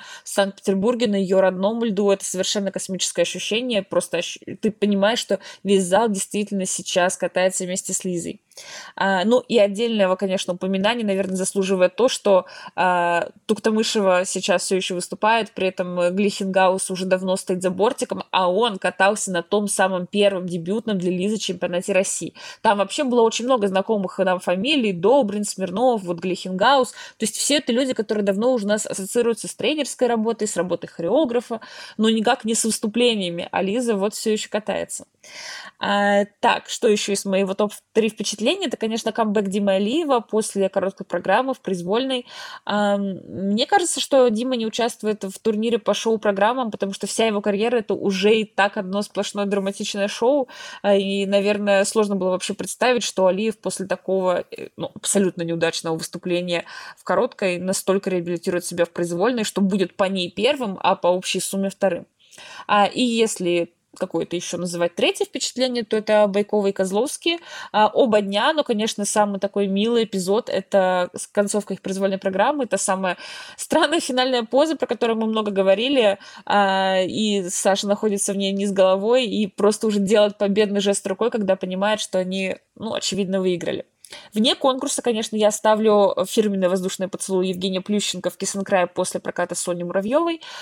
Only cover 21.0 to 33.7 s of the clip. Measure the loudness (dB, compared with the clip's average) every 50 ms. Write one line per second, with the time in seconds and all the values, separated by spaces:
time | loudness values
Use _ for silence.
21 | 0 -2 0 0 -2 -2 -2 -2 -4 -6 -4 -4 -4 -4 -4 -4 -2 0 2 2
22 | 2 2 -2 -6 -8 -10 -12 -14 -18 -18 -18 0 2 2 2 4 0 -2 0 -2
23 | 0 2 4 4 4 4 4 0 0 2 2 2 2 2 2 0 0 0 0 0
24 | 0 -2 -2 0 2 2 2 0 0 0 0 0 0 0 2 2 2 0 0 2
25 | 2 4 4 4 4 2 -2 -4 -6 -6 -6 -6 -6 -4 -2 0 2 2 2 0
26 | -2 -4 -6 -4 -4 -4 -4 -4 -6 -8 -2 2 4 4 6 4 4 0 -4 -12
27 | -18 -20 -8 _ -6 -6 -4 -4 0 2 2 2 2 2 0 2 2 0 -2 -4
28 | -2 -2 -2 0 0 0 0 2 2 2 2 2 0 0 0 -2 -2 -4 -6 -8
29 | -8 -2 -2 0 0 0 0 -2 -6 -12 -8 -4 -2 -2 -2 -2 -4 -6 -2 -2
30 | 0 0 0 0 0 -2 -2 -2 -4 -4 -2 -4 -2 -2 -4 -6 -6 -12 -10 -6
31 | -4 0 2 2 2 2 0 -2 -4 -4 -8 -10 -10 -16 -18 -20 -20 -14 -4 0
32 | 0 2 2 2 2 2 0 0 0 -2 -2 0 0 -2 -2 -2 -4 -4 0 2
33 | 2 2 2 0 -2 -4 -4 -6 -8 -4 -2 -2 -2 0